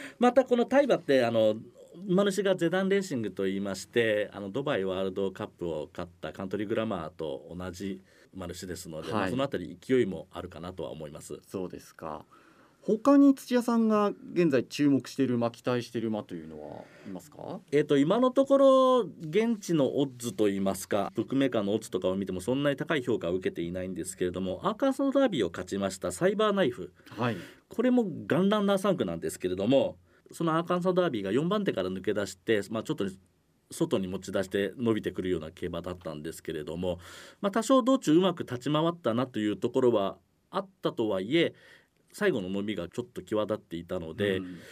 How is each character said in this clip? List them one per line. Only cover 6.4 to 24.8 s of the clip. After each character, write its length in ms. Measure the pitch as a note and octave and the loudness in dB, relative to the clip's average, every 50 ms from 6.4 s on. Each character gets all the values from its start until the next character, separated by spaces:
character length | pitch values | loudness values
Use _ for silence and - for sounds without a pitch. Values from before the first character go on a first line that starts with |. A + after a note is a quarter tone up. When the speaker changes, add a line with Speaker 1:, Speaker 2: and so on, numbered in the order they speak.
| G2 | -8
Speaker 1:
ン 40 | G2 | -6
ト 60 | G#2 | -6
リ 80 | G2+ G#2+ | -6 -4
ー 40 | G2 | -2
グ 80 | A2+ | -2
ラ 100 | G#2+ A2 | -2 -2
マ 140 | A2 G2+ F2 | -2 -4 -6
ー 100 | D#2 D#2 | -8 -10
と 440 | - - D#2+ D2+ C2+ - D2+ D#2+ E2 | -10 -8 -8 -8 -8 -10 -12 -14 -12
同 180 | F2+ F2+ F#2 | -10 -10 -10
じ 280 | F2 F2+ G2 G2 F#2+ F#2+ - _ _ _ _ _ - | -10 -8 -8 -8 -8 -10 -14 _ _ _ _ _ -16
馬 140 | F#2 F2+ F2 | -12 -12 -12
主 180 | E2+ - G2+ | -10 -12 -10
で 120 | F#2 E2 - | -10 -10 -10
す 100 | - E2+ | -10 -12
の 140 | D#2 D#2 | -12 -10
で、 100 | D#2+ D#2+ | -8 -6
Speaker 2:
は 60 | G2+ G#2+ | -4 -2
い。 40 | |
Speaker 1:
ま 20 | G2 | -2
あ、 40 | F#2 | -2
そ 60 | E2+ | -2
の 80 | C3 C3+ | -2 -2
あ 60 | C#3+ | -4
た 80 | - G2 | -4 -6
り 200 | F2+ - - - - | -8 -10 -12 -14 -2
勢 160 | - C3 B2+ | 0 2 2
い 40 | A2+ | 2
も 220 | F#2+ F2 D#2+ D2+ - | 0 -2 -6 -10 -12
あ 100 | - E2+ | -12 -12
る 60 | F2+ E2+ | -12 -12
か 140 | F2 E2 | -12 -12
な 100 | E2 F2+ | -12 -12
と 120 | F#2+ - D2+ | -10 -10 -10
は 80 | A#1+ | -10
思 140 | B1 D#2 D#2 D2 | -10 -12 -12 -14
い 20 | |
ま 80 | D2+ - | -14 -16
す。 200 | - - D2 - - | -14 -14 -14 -14 -12
Speaker 2:
そ 200 | - - G2 F#2 | -10 -8 -8 -6
う 40 | F2 | -8
で 120 | - D2+ | -8 -12
す 120 | - - - | -16 -20 -18
か。 320 | - E2+ D#2 D2+ D#2 - _ - - - _ _ _ _ _ _ _ - | -14 -12 -10 -10 -12 -14 _ -20 -20 -20 _ _ _ _ _ _ _ -2
他 300 | - G#3+ G#3+ - C#4 C#4+ | -2 -2 2 4 6 8
に 180 | C#4 C#4 C#4 C4+ | 10 8 8 6
土 200 | - - - B3 | 4 0 -2 0
屋 80 | B3 | 0
さ 160 | A#3 A#3+ A#3 A3+ | 2 2 2 2
ん 100 | A3+ A3 | 4 4
が 240 | A3 G#3 G#3 G3+ - - - - - | 4 4 4 2 0 -4 -10 -4 0
現 160 | E3+ F3 E3 | 2 4 4
在 160 | C3 A#2+ - | 4 2 0
注 240 | - - - D3 C#3+ | -2 -2 2 4 4
目 180 | C#3 B2+ - - | 4 4 0 -2
し 80 | - | -2
て 80 | - C3+ | 0 0
い 40 | A#2+ | 0
る 80 | B2 | 2
馬、 160 | A#2 A#2 A#2 | 0 0 -2
期 120 | A#2 - - | -4 -4 -4
待 200 | C3+ B2 B2 A#2 | -2 -2 -2 -2
し 60 | - | -4
て 100 | - A#2+ | -6 -4
い 20 | |
る 80 | A2 A2 | -4 -2
馬 140 | A2 G#2 G2+ | -2 -4 -6
と 120 | - F#2 | -8 -10
い 80 | E2+ D#2+ | -12 -12
う 60 | D#2+ | -12
の 120 | D#2 D2+ | -14 -14
は 220 | D2+ D2+ D2+ D2+ - - - - - G#2+ | -14 -12 -14 -14 -16 -18 -20 -18 -14 -12
い 40 | |
ま 100 | F#2+ F2 | -12 -12
す 100 | - - | -14 -16
か？ 300 | - - - - D#3+ - - _ | -16 -14 -12 -12 -12 -12 -6 _
Speaker 1:
え 80 | - D3 | 2 2
ー 40 | D3+ | 4
と、 120 | D3 D3 C#3 | 6 4 4
今 220 | C#3+ D#3+ G3 A#3+ | 6 4 4 4
の 100 | B3+ B3+ | 4 4
と 160 | B3 C#4 C4+ | 4 2 4
こ 120 | C4+ C#4 C4+ | 6 6 8
ろ、 420 | C#4 C4+ C4 C4 C4 B3+ B3+ B3 G#3+ D#3 - - | 8 8 8 8 6 6 4 4 2 0 -6 -10
現 360 | E3+ D3+ D#3 G#3 A3+ A#3 A#3 G3 | -8 -2 0 2 2 2 0 -2
地 160 | - - E3+ | -2 0 2
の 280 | D3+ C3+ A2+ - B2 | 4 4 4 2 2
オ 40 | D3 | 0
ッ 40 | C3+ B2 A#2+ | 0 -2 -6
ズ 160 | A#2 A#2+ F#2+ | -8 -6 0
と 160 | - G#2+ G#2 | 2 2 2
い 80 | G2 G2 | 2 2
い 20 | |
ま 160 | G2 G2 F#2+ | 0 0 0
す 140 | - - - | -2 -2 -2
か、 200 | A#2 G2+ G2 - - | -2 0 0 -2 -2
ブ 60 | - | -4
ッ 60 | G#2+ - | -4 0
ク 60 | B2 C3+ | 0 0
メ 80 | C#3 | 2
ー 40 | B2+ | 2
カ 100 | B2 A2+ | 0 0
ー 20 | |
の 100 | G2+ G2 | 0 0
オ 60 | G#2 A2 | 0 -2
ッ 20 | |
ズ 100 | A2 - | -2 -4
と 120 | - F#2 | -4 -2
か 80 | F#2 F#2 | 0 0
を 80 | F#2 G2 | 0 0
見 80 | G2+ | -2
て 80 | F#2+ F#2 | -4 -4
も 80 | F#2 | -4
そ 120 | F2 - B2+ | -4 -2 -2
ん 80 | C#3 | 0
な 100 | C#3+ D3 | 0 0
に 40 | C#3 | 0
高 220 | C#3 D3+ - E3+ C#3+ | 0 -2 -2 -2 -2
い 40 | |
評 180 | B2 C#3 A2+ F#2+ | 0 0 0 0
価 100 | F2+ E2+ | 0 -2
を 60 | F2+ | -2
受 160 | F#2 F#2 G2+ | -2 -2 -4
け 40 | F#2+ | -4
て 60 | D#2+ | -4
い 100 | E2+ E2+ | -4 -6
な 120 | F2+ F#2 F#2 | -6 -6 -6
い 40 | F#2+ | -6
ん 60 | F#2 | -6
で 100 | E2 D#2 | -8 -8
す 140 | - - - | -8 -4 -2
け 80 | F2+ | -2
れ 60 | F2+ | -2
ど 100 | F2+ F2+ | -2 -2
も、 180 | F#2+ F#2 F#2 - - | -4 -4 -4 -4 -2
ア 80 | F#3 | -4
ー 40 | A3 | -2
カ 140 | - | 0